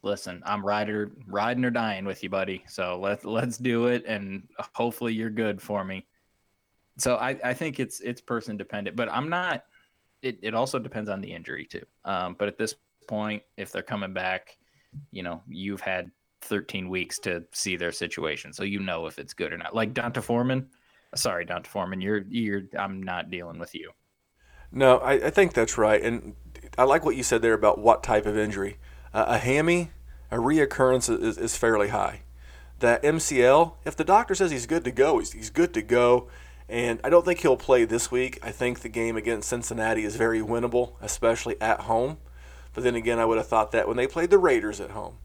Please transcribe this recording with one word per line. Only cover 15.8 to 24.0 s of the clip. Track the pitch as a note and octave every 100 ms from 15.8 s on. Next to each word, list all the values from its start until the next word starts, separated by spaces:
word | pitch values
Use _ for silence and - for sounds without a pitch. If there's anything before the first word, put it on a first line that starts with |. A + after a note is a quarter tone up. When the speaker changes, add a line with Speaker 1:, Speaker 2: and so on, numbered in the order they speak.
Speaker 1:
had | - F#2 F2 _ _ _
thirteen | - G#2 - G2 F#2
weeks | F#2 E2+ -
to | - F2 E2+
see | - - F2+
their | F2
situation, | - E2 - D#2+ C#2+ C#2+
so | D2
you | G2+ G2+
know | F#2+ E2 E2
if | D#2
it's | C#2
good | - E2
or | E2+
not. | E2+
Like | A2+ G#2+
Donta | B2 A#2+ B2
Foreman, | - A#2+ B2+ C3 C3 _ _ _ _
sorry, | - B2 F2
Donta | E2+ F2 -
Foreman, | G#2 F2+ F#2+
you're, | F#2+ G#2+ G2
you're, | A#2+ A2 G2+ F#2+ -
I'm | G2 F#2+
not | F#2+ F2+ D#2+
dealing | F2 F2 E2
with | E2+
you. | D#2+ E2 _